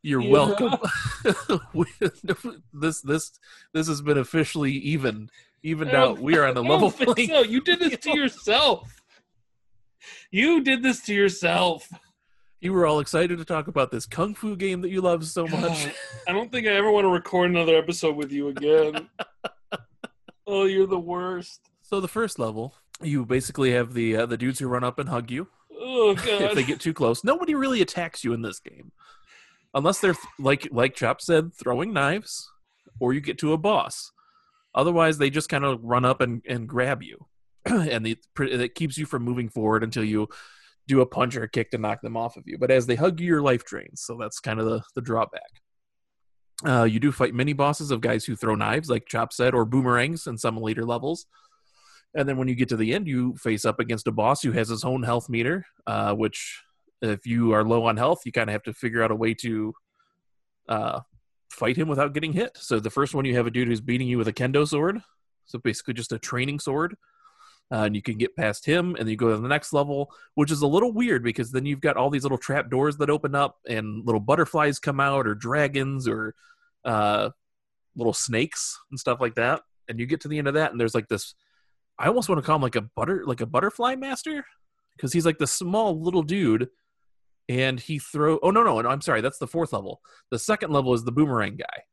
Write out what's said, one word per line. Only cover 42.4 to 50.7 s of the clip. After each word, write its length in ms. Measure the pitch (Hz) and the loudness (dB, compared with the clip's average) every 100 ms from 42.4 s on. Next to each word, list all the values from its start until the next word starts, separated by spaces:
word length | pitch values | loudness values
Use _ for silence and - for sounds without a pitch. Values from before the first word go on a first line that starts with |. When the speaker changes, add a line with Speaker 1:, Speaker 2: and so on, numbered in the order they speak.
| - | -14
Speaker 1:
you. 120 | - | -4
But 140 | 127 | 4
as 140 | 131 120 | 4 4
they 100 | 120 | 2
hug 240 | 180 165 | 2 0
you, 60 | 175 | 0
your 140 | 156 | 2
life 220 | 143 123 | 4 2
drains. 380 | - 101 - - | -2 -14 -12 -16
So 140 | - 120 | -12 -10
that's 200 | 110 - | -10 -8
kind 180 | - 110 | -6 -2
of 80 | 113 | -2
the, 160 | 110 - - | -2 -6 -10
the 40 | |
drawback. 480 | 117 113 107 - - _ _ _ _ _ _ _ _ _ _ - | -4 -2 -2 -6 -18 _ _ _ _ _ _ _ _ _ _ -8
Uh, 200 | 151 127 | 2 4
you 160 | 113 113 | 4 4
do 100 | 143 | 0
fight 240 | 131 127 | 2 0
mini 180 | 120 143 | 0 -2
bosses 380 | 143 143 151 147 | 0 0 0 -4
of 100 | 120 | -2
guys 240 | 117 113 | 0 -2
who 120 | - 110 | -4 -4
throw 180 | 113 | -2
knives, 340 | 107 107 127 156 | 0 0 0 0
like 200 | 117 - | -4 -2
Chop 240 | 117 113 | -4 -4
said, 200 | - 127 | 0 2
or 120 | 123 | 2
boomerangs 640 | 110 127 127 120 135 165 - | 2 2 4 2 2 -4 -8
in 100 | 117 | -4
some 180 | 123 113 | -4 -4
later 280 | 110 | -4